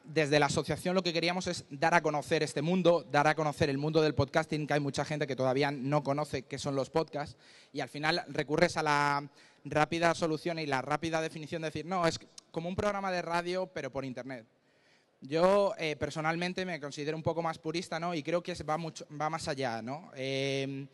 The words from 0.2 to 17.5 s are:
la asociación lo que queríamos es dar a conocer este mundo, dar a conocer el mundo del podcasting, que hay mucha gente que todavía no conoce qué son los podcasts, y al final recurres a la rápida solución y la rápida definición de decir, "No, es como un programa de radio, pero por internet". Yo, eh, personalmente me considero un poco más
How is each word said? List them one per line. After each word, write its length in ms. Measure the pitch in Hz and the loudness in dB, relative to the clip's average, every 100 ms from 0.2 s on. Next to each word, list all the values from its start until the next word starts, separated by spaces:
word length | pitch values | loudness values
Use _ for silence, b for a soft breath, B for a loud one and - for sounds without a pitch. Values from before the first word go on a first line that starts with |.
| 143 147 | 4 6
la 80 | 139 | 6
asociación 480 | - 151 151 180 | 4 0 -2 0
lo 80 | 185 | 2
que 100 | 180 | 2
queríamos 340 | 165 165 180 185 | 0 0 0 -2
es 180 | 175 - | -6 -8
dar 240 | 143 165 | 0 4
a 80 | 170 | 4
conocer 400 | 156 147 135 160 | 4 0 2 2
este 200 | 147 147 | 2 0
mundo, 440 | 156 185 170 170 131 | 2 6 6 6 4
dar 160 | 143 151 | 4 6
a 80 | |
conocer 360 | 156 151 - 151 | 4 0 2 0
el 80 | 139 | 0
mundo 240 | 147 156 | 2 4
del 120 | 156 | 4
podcasting, 520 | 151 135 165 156 156 147 | 2 2 2 0 -2 0
que 80 | |
hay 60 | 147 | 0
mucha 240 | 143 139 | 0 -2
gente 220 | 139 151 147 | -2 -2 -4
que 100 | 127 | 0
todavía 340 | 131 131 143 | 2 2 0
no 320 | 143 131 151 | -2 0 0
conoce 400 | 143 143 147 143 | 2 -2 -2 -6
qué 160 | - 139 | -8 -8
son 180 | 151 139 | -4 -2
los 140 | 127 | 0
podcasts, 460 | 160 156 143 151 - b b b | 0 0 -4 -8 -12 b b b
y 80 | 143 | -8
al 80 | 131 | -6
final 360 | 147 156 170 - | -2 0 0 -2
recurres 480 | 147 139 151 175 170 | -6 0 4 4 4
a 60 | |
la 480 | 151 147 143 143 143 b b b | 2 4 4 0 -4 b b b
rápida 500 | 139 147 151 170 170 | -2 2 2 2 2
solución 440 | 156 165 156 175 165 | 2 -2 -2 -4 -4
y 80 | 151 | -2
la 160 | 131 | -2
rápida 400 | 127 147 160 160 | -2 -4 -2 -2
definición 400 | 160 160 151 165 | -4 -8 -8 -6
de 60 | 160 | -6
decir, 180 | 156 156 | -6 -4
"No, 200 | 185 165 | 0 0
es 140 | - - - - | 0 -8 -20 -12
como 180 | 165 170 | -8 -6
un 80 | 185 | -2
programa 340 | 208 202 196 | -2 -2 -4
de 120 | 180 | -4
radio, 440 | 165 170 175 185 185 | -2 -2 -2 -2 -4
pero 180 | 160 135 | -6 -8
por 140 | 135 | -6
internet". 400 | 135 127 123 127 110 _ _ _ _ _ _ _ | -8 -8 -10 -12 -14 _ _ _ _ _ _ _
Yo, 480 | 135 156 180 202 196 214 | -4 4 6 6 4 0
eh, 180 | 160 147 | -4 -2
personalmente 680 | 147 160 156 165 180 185 185 | -4 -2 -2 -2 -2 -4 -6
me 140 | 160 | -6
considero 360 | 143 143 147 160 | -8 -6 -6 -4
un 60 | |
poco 200 | 165 165 | -2 -2
más 140 | 165 | -2